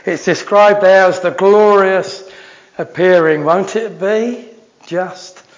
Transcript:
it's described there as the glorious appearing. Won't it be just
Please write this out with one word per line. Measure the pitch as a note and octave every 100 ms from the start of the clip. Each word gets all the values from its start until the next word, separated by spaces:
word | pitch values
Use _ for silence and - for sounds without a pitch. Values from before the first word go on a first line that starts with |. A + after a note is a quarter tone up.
| -
it's | D#3+ -
described | D3+ - G3+ G#3 G3+
there | F#3 F#3+ F#3
as | F3+
the | F3
glorious | - G3 G#3 G#3 G3+ F#3+ F#3+ - - - - - - _ -
appearing. | D#3 D#3+ F#3 F3+ D#3+ D3+ D3
Won't | F3+ F#3+ A3
it | A3 E3
be | F#3+ A3 A#3+ A#3+ - - _ _ -
just | E3+ F3+ - - - _